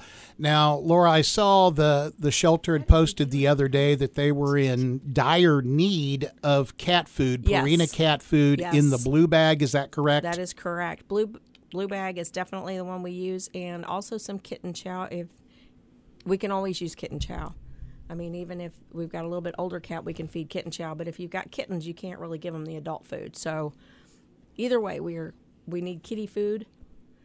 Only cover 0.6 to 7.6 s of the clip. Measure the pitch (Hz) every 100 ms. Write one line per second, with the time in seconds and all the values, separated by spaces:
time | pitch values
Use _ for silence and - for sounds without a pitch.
0.6 | 151 147 165 170 175 160 143 - 202 196
1.6 | 185 151 151 143 151 - 147 - 165 160
2.6 | 165 160 - 160 160 - 143 139 143 143
3.6 | 135 139 143 143 135 - 143 143 143 143
4.6 | 135 123 127 127 147 131 131 165 175 143
5.6 | 123 143 190 185 139 139 143 - 147 139
6.6 | 131 - - 175 165 - 131 123 120 190